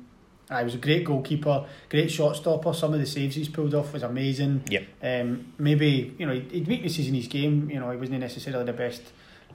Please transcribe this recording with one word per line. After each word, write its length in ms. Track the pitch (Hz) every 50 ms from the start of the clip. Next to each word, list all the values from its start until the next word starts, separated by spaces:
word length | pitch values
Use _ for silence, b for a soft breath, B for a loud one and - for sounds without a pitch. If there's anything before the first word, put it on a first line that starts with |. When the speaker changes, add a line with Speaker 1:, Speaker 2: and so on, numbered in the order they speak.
| - - - - - - - - - -
Speaker 1:
aye, 100 | 131 123
he 40 | 120
was 120 | 120 117
a 20 | 123
great 260 | - 147 156 170 -
goalkeeper, 640 | - 143 131 - - 156 147 - 151 143 139 - B B B B B
great 200 | - 151 165 156
shot 280 | - - 151 147 147 -
stopper. 340 | - 175 160 160 - 175 151
Some 200 | - - 151 156
of 80 | 151
the 40 | 139
saves 300 | - - 143 139 139 135
he's 140 | 151 151 147
pulled 240 | - 160 151 143 139
off 160 | 147 143 -
was 120 | - 143 123
amazing. 600 | 120 123 131 135 135 131 131 143 139 139 131 - -
Speaker 2:
Yep. 140 | 101 95 - - - - -
Speaker 1:
Um, 420 | 127 127 123 120 120 120 123 - - - -
maybe, 560 | 147 147 151 147 151 151 139 131 120 - - -
you 80 | 175
know, 60 | 147 127
he'd, 160 | 127 131 -
he'd 160 | 175 175 147 160
weaknesses 400 | 247 - - 170 - 156 139 131
in 60 | 135
his 120 | 127 117 -
game. 420 | - - 143 151 147 147 151 147
You 120 | 143 135
know, 100 | 123 123
he 60 | 123 123
wasn't 240 | 131 127 135 131
necessarily 420 | 127 120 - 120 - 143 131 123 120
the 80 | 123
best 300 | 113 117 123 123 123 - - - - b b b b b b b